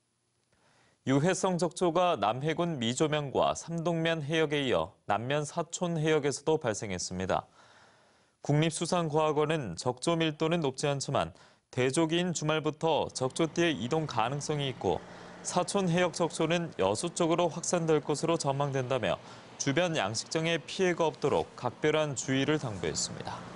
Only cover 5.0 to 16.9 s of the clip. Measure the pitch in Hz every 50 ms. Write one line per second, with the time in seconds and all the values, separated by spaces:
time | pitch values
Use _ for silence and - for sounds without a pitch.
5 | _ - 104 101 117 127 143 151 147 - - 170 160 - - - 180 170 170 156
6 | 156 160 156 151 131 147 127 - - 156 160 151 - 117 101 - - 101 92 87
7 | - - 92 90 95 92 85 - - - _ - - - - - - - _ _
8 | _ _ _ _ _ _ _ _ - - 147 151 160 165 - - 175 - 185 175
9 | 170 151 143 156 156 156 147 147 151 147 165 156 127 95 82 - - 127 120 -
10 | - 170 170 165 165 160 151 - 160 160 175 175 151 135 - - 151 143 143 135
11 | - - 135 104 85 85 - - - - _ _ _ - - 127 123 135 135 165
12 | 165 156 165 175 180 185 156 - 151 156 156 156 143 156 147 - 165 165 151 120
13 | 87 - - - 127 131 - - 165 156 - 170 170 170 143 87 110 123 156 160
14 | 156 - - 117 110 123 143 143 - - 151 147 139 135 120 - - 95 82 -
15 | - - - - - - - - - - - 180 175 - - 202 190 170 165 180
16 | 180 165 - - 175 147 - - 165 156 170 175 170 151 - - 95 95